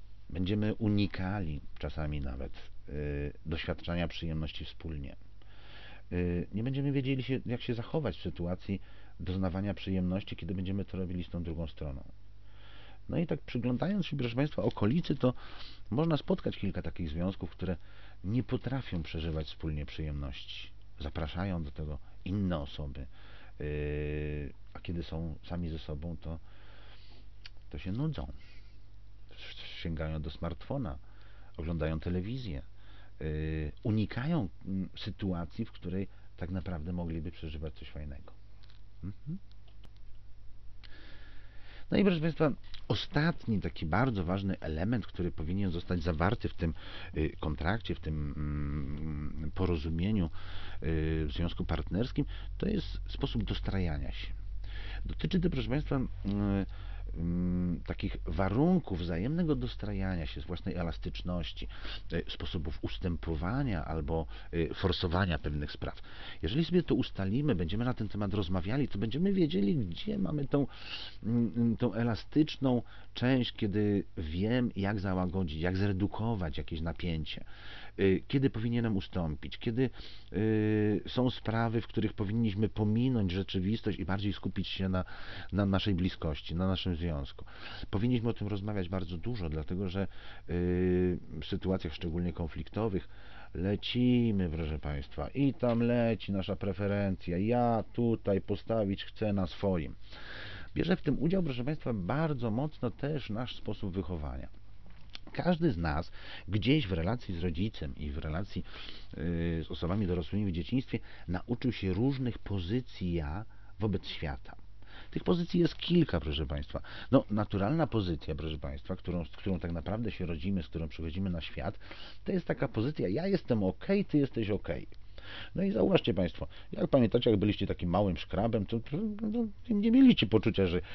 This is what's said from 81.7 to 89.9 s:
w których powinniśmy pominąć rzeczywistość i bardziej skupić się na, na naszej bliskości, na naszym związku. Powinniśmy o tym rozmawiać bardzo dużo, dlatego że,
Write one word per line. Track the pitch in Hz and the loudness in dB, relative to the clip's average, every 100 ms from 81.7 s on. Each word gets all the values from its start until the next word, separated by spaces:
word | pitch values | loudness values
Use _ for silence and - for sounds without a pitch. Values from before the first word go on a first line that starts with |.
| 113 | 2
w | - | 0
których | - 104 | 0 0
powinniśmy | - 101 110 117 98 107 | 0 0 2 2 4 2
pominąć | - 107 110 127 123 98 | 4 4 4 4 4 4
rzeczywistość | 90 95 98 92 113 - 98 | 2 0 0 2 2 0 -2
i | 90 | 0
bardziej | 98 101 | 0 0
skupić | 92 - 95 90 | -2 -2 -2 -4
się | - 95 | -2 0
na, | 92 90 - - - - | 0 0 -6 -8 -8 -2
na | 90 101 | 2 4
naszej | 95 107 | 4 4
bliskości, | 92 90 - 85 73 - 80 | 4 2 0 -2 -2 -4 0
na | 92 | 2
naszym | 92 95 82 | 2 0 0
związku. | 85 76 71 - - - - - - | 0 -2 -4 -8 -12 -12 -12 -10 -4
Powinniśmy | 98 120 123 113 | 0 2 2 2
o | |
tym | - 104 | 0 -2
rozmawiać | 101 101 104 87 | -2 -2 -2 0
bardzo | 95 85 87 | -2 -2 -4
dużo, | 95 123 85 | -4 -2 -2
dlatego | 78 76 92 | -2 -2 -2
że, | 98 | 0